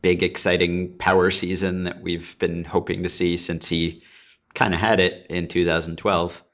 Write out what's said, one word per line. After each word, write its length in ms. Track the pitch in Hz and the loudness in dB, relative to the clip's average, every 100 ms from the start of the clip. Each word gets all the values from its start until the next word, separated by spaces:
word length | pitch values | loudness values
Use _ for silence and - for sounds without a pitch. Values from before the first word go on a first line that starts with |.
big, 240 | 92 90 | 2 2
exciting 720 | 92 - 98 90 87 87 90 - | 2 0 0 2 2 0 -4 -2
power 320 | - 95 92 | 2 4 4
season 540 | 90 87 90 95 92 | 2 -4 -2 -2 -2
that 180 | 90 - | -6 -6
we've 340 | 87 85 82 - | -6 -6 -6 -4
been 240 | 87 82 | -2 -2
hoping 400 | 85 92 - - | -2 -4 -2 -4
to 40 | 87 | -4
see 280 | - 87 87 | 0 0 0
since 320 | - 85 - | -2 -6 -2
he 340 | 82 82 82 - - _ _ _ | 0 -2 -4 -20 -20 _ _ _
kinda 220 | - - 85 | 0 2 2
had 220 | 107 104 | 2 4
it 280 | 90 - - | 2 0 -8
in 160 | 90 82 | -6 -2
two 180 | - | 0
thousand 340 | 85 82 82 82 | 2 0 -2 -4
twelve. 440 | 104 90 87 - _ | 0 0 0 -6 _